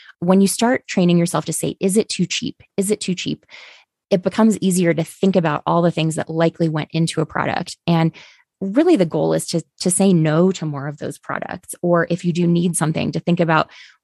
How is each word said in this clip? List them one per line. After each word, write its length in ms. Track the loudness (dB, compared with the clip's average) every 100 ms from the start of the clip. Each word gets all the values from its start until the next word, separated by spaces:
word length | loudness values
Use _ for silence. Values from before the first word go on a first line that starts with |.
| -20 -6
When 220 | 0 4
you 60 | 4
start 380 | 2 0 0 -4
training 300 | 0 2 4
yourself 280 | 2 -2 -4
to 80 |
say, 240 | -6 -6 -4
"Is 160 | -2 0
it 140 | 0
too 160 | -2 -4
cheap? 360 | -4 -8 -10 _ -6
Is 160 | -2
it 80 | -4
too 160 | -4 -6
cheap?" 300 | -6 -8 _ -20 -20 -20 _ _ _
it 140 | -2
becomes 340 | 0 2 2 2
easier 340 | 0 2 2
to 100 | 0
think 320 | -4 -2 0 2
about 280 | 0 -2 0
all 160 | 2
the 100 | 2
things 240 | 2 -2 -2
that 140 | -4
likely 400 | 0 0 0 -2
went 200 | -2 -4
into 260 | -2 -2 -2
a 60 | -4
product. 500 | -4 -4 -4 -6 -8 -2
And 280 | 2 0 -2 -14 _ _ _
really 340 | -4 0 2 2
the 100 | 2
goal 280 | 0 0
is 120 | -2 -2
to, 140 | -6 -6 -6
to 100 | -4
say 220 | 0 4
no 380 | 4 4 2 2
to 140 | 0 -6
more 220 | -8 -10
of 100 | -10
those 200 | -12 -12
products. 580 | -10 -8 -8 -12 -14 -6
Or 260 | 0 2 2
if 140 | -2
you 80 | -2
do 140 | 0 2
need 280 | 2 0 0
something, 360 | -2 -2 -4
to 80 | -4
think 200 | -2 0
about 300 | 2 2 0 -6 -20 _